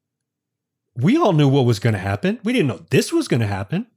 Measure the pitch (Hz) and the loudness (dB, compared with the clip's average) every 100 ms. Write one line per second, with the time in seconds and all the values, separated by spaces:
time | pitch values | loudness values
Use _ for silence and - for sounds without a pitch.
0 | _ _ _ _ _ _ _ _ _ 123 | _ _ _ _ _ _ _ _ _ -4
1 | 147 311 233 156 143 139 123 110 117 101 | 0 2 2 4 4 4 2 2 0 -2
2 | 98 101 185 233 214 254 143 98 - 175 | -2 -2 -4 -4 -2 0 -2 -4 -2 -2
3 | - 330 262 135 104 98 98 175 247 | 0 -2 -2 -2 -2 -4 -4 -6 -6